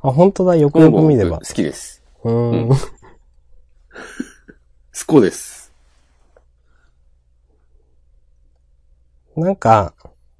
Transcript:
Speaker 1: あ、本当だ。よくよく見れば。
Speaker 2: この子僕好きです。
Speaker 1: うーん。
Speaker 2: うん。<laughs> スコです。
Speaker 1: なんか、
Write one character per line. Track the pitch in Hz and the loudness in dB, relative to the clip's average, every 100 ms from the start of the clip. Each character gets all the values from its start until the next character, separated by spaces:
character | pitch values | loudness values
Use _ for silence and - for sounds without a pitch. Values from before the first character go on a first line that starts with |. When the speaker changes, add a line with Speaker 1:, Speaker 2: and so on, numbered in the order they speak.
Speaker 1:
あ、 | 139 | -4
本 | 131 190 | 2 2
当 | 196 | 2
だ。 | 185 170 | 0 2
よ | 147 | 2
く | 165 | 4
よ | 160 | 4
く | 113 | 6
見 | 156 135 | 2 2
れ | |
ば。 | 90 | 0
Speaker 2:
こ | 82 | -4
の | |
子 | |
僕 | - | -8
好 | |
き | - | -6
で | 80 | -6
す。 | - - - _ _ | -8 -18 -20 _ _
Speaker 1:
う | 117 | -6
ー | |
ん。 | 117 120 117 117 | -4 -2 -2 -2
Speaker 2:
う | |
ん。 | 135 | -2
<laughs> | - - - - _ _ _ - _ _ _ - - - - _ - - _ _ _ | -4 -14 -20 -20 _ _ _ -20 _ _ _ -20 -18 -16 -16 _ -20 -20 _ _ _
ス | - | -16
コ | - 156 | 0 2
で | 92 | 2
す。 | - - - - _ _ _ _ _ _ _ _ _ _ _ _ _ _ _ _ _ _ _ _ _ _ _ _ _ _ _ _ _ _ _ _ _ _ _ _ 156 | -2 -14 -20 -20 _ _ _ _ _ _ _ _ _ _ _ _ _ _ _ _ _ _ _ _ _ _ _ _ _ _ _ _ _ _ _ _ _ _ _ _ -6
Speaker 1:
な | 175 | -4
ん | 190 | -2
か、 | 117 110 90 - - _ _ _ | 2 2 0 -8 -20 _ _ _